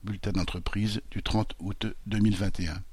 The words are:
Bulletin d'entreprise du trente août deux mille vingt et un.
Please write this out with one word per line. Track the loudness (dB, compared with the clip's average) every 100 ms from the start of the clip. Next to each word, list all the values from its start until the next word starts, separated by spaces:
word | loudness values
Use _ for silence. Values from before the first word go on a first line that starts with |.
Bulletin | -4 -4 0
d'entreprise | 0 0 -2 -2 0 0 0 -4
du | -4
trente | 2 2 2 -4
août | -6 -4 -4 -4 -2
deux | 4
mille | 6 6
vingt | 2 0
et | -2
un. | -4 -8